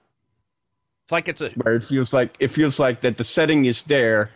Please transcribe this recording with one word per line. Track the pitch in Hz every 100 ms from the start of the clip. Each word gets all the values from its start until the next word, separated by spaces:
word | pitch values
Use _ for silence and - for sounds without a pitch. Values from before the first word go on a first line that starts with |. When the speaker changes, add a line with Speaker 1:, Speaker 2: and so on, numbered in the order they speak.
| _ _ _ _ _ _ _ _ _ _ -
Speaker 1:
It's |
like | 170 170
it's | 156
a | 143
Speaker 2:
Where | - 113
it | 117
feels | - 135 123
like, | 131 123 -
it | 135
feels | 151 151 135
like | 131 117
that | 127 110
the |
setting | 117 - 156 151
is | 127 120
there, | - 143 113 107 107